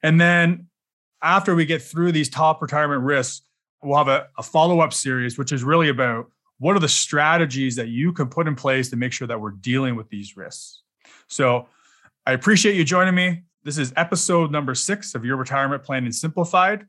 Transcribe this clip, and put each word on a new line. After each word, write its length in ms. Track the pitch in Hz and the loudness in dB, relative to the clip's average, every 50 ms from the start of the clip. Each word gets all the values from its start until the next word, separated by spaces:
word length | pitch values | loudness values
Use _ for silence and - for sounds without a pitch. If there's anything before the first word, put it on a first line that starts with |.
And 180 | - 156 160 165 | 2 4 4 6
then 480 | 170 170 175 175 170 170 175 175 - _ _ _ _ _ _ _ _ _ _ _ | 6 6 4 4 4 2 0 -2 -6 _ _ _ _ _ _ _ _ _ _ _
after 320 | - 160 175 196 190 196 180 | 0 2 2 2 2 2 2
we 120 | 170 165 | 2 2
get 160 | 156 165 156 | 2 0 -4
through 320 | - - - 160 175 175 170 | -4 -8 -4 -2 0 2 2
these 160 | 156 151 127 | 0 0 -2
top 320 | - - 160 156 156 156 | -2 2 2 2 2 0
retirement 420 | 156 - - 151 151 147 143 135 123 | -2 -4 -2 0 0 0 0 -2 0
risks, 420 | 135 147 139 131 131 - - _ _ _ _ _ _ _ _ - | 0 0 0 0 -2 -6 -14 _ _ _ _ _ _ _ _ -6
we'll 140 | 143 143 147 | 0 2 2
have 100 | 147 139 | 4 4
a, 200 | 135 147 - - _ - | 2 0 0 -4 _ -14
a 60 | - | -14
follow-up 500 | - - 160 156 175 180 165 160 151 - | -2 2 4 4 4 6 4 2 2 0
series, 440 | - - 139 131 127 123 123 120 - | -4 -4 -2 -2 -2 -2 -4 -4 -6
which 140 | 135 131 | -6 -4
is 120 | 151 135 123 | -4 -4 0
really 260 | 131 156 170 165 147 | 2 2 4 4 2
about 420 | 139 123 131 123 117 113 120 _ _ _ _ _ _ _ | 2 2 0 0 0 -4 -6 _ _ _ _ _ _ _
what 180 | 127 156 196 | 0 0 2
are 40 | 202 | 2
the 80 | 165 147 | 2 2
strategies 880 | - - - - - 147 147 156 160 170 165 151 127 135 135 131 120 | 0 -2 -2 -2 0 2 2 4 4 2 2 0 -2 -2 -2 -2 -2
that 140 | 123 117 117 | -4 -6 -6
you 220 | 117 120 143 175 | -4 -2 -2 -2
can 160 | 175 - 147 127 | 0 -2 -4 -4
put 200 | 123 - 170 156 | -2 -2 -2 -2
in 80 | 147 | -2
place 340 | 123 - 139 131 131 127 127 | -2 -2 -2 0 0 -2 -2
to 60 | - | -4
make 180 | 120 123 127 120 | -4 -4 -4 -6
sure 140 | - 135 117 | -6 -8 -8
that 120 | 117 113 | -8 -8
we're 120 | 107 107 | -8 -10
dealing 440 | 101 101 92 127 123 131 135 127 120 | -12 -10 -6 -2 -2 0 0 -2 -4
with 140 | 113 107 107 | -6 -8 _
these 260 | - 104 101 101 - | -12 -14 -14 -14 -16
risks. 460 | 98 92 - - - - - - - _ _ _ _ _ - - - _ _ | -16 -18 -16 -16 -18 -18 -20 -20 -20 _ _ _ _ _ -20 -20 -20 _ _
So 400 | - - 143 127 123 120 120 _ _ _ _ _ _ _ _ _ _ _ _ | -4 0 0 2 2 0 -2 _ _ _ _ _ _ _ _ _ _ _ _
I 80 | - 131 | -2 -2
appreciate 420 | 127 - 202 214 190 - 214 202 | 0 2 4 4 4 4 4 2
you 80 | 190 165 | 2 2
joining 320 | 135 185 185 185 185 180 | 2 2 2 2 4 2
me. 280 | 180 180 180 175 170 - _ _ _ _ | 2 2 0 -2 -4 -8 _ _ _ _
This 140 | 147 143 151 | -8 -4 -4
is 160 | 139 127 131 | -4 -4 -2
episode 560 | - 170 170 - 175 - - 180 170 165 156 | -2 -2 0 0 -4 0 2 2 2 2 2
number 240 | 147 151 143 131 127 | 0 -4 -4 -4 -4
six 400 | 123 - - 196 202 202 - - | -4 -4 -4 -4 -6 -6 -10 -10
of 80 | 123 113 | -8 -4
Your 140 | 120 135 131 | -4 -4 -4
Retirement 460 | 131 127 143 139 139 139 143 135 131 | -4 -2 -2 -2 0 0 -2 -6 -6
Planning 280 | - 139 131 127 120 | -6 -6 -4 -4 -4
Simplified. 760 | 117 - - 160 151 - 170 170 - 185 180 190 208 214 208 | -6 -6 -6 -6 -2 -2 -4 0 2 2 2 2 0 -4 -8